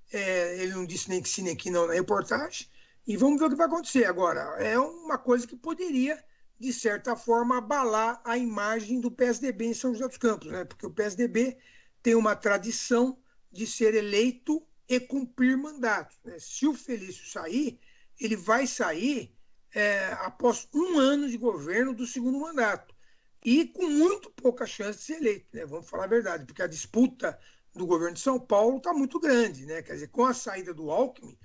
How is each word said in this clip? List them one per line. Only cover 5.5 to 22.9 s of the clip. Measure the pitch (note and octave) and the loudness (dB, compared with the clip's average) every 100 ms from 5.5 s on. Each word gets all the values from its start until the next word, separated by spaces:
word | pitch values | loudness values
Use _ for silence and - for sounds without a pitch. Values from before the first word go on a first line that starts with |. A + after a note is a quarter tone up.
| B3+ | -10
poderia, | D#4+ D#4+ F4+ C4+ C4 D#4 - _ - _ | -8 -6 -2 0 0 -2 -10 _ -20 _
de | B3+ | -8
certa | A#3+ A3+ G#3 B3+ | -4 -2 -2 -4
forma, | A#3 - A#3 A#3+ B3+ | -4 2 2 2 0
abalar | G#3+ D4 B3 G#3+ A3+ A#3 | 0 0 2 2 0 -2
a | A#3+ A#3+ | -4 -2
imagem | B3 G#3 G#3 A3+ G#3 B3 | -2 -2 -2 -2 -2 -2
do | A#3 | -2
P | - | 0
S | B3 A#3 | 0 2
D | C4+ | -2
B | G3 A#3 | -4 -4
em | |
São | A3+ B3+ | -2 -2
José | A3 B3+ | -2 -6
dos | - | 0
Campos, | A#3 G3+ D#3 | 0 0 -4
né? | F3 | -8
Porque | F3 - | -10 -10
o | G#3 | -8
P | D#3+ | -4
S | G#3 F#3 | -4 -2
D | A#3+ | 0
B | A3 B3+ B3 _ - _ _ | 2 0 -2 _ -20 _ _
tem | A#3+ | 4
uma | A3+ G#3+ | 4 4
tradição | G#3 G#3+ G3 G3 A#3 - A#3 B3+ B3+ _ _ _ | 2 2 0 0 -6 0 4 4 0 _ _ _
de | F3+ A3 | -10 -8
ser | - A3 | 2 4
eleito | A3 G#3 G3+ B3 A#3+ - D#4 - _ - | 4 2 2 2 0 -2 -4 -4 _ -2
e | B3 | -2
cumprir | B3 C#4 B3 - B3+ C4 | 0 -4 -6 2 2 2
mandato, | D4 D4+ A#3+ G3+ - _ | -2 -4 -2 -2 -4 _
né? | - E3+ | -18 -16
Se | - - C#4+ | -14 -2 -2
o | |
Felício | C4 - A#3 F#3+ F#3 - | -2 -6 -8 -8 -14 -12
sair, | G3 E3 A3 D4 - - _ - - | -10 -4 -2 -2 -4 -14 _ -20 -8
ele | A3 | -4
vai | G#3 F3 A#3 C4+ | -2 2 2 2
sair, | - F#3+ D#3+ A#3 C#4 - - - - _ | -2 -2 -2 -2 -2 -6 -14 -20 -20 _
é, | G#3+ G#3 G3+ F#3+ - | 0 0 0 -2 -6
após | - - B3 A3+ - | -8 0 2 2 -2
um | C#4+ F#4 D#4+ | -2 2 4
ano | C4+ C#4+ C#4+ | 4 4 0
de | A#3 | -2
governo | A#3 F3+ C#3+ G3 C4+ | -2 -2 -2 0 0
do | A#3 | -2
segundo | A#3+ C4 A#3+ C4+ | -6 -4 -2 -2
mandato, | D#4 D4+ A3 F#3+ - | -4 -2 0 -2 -8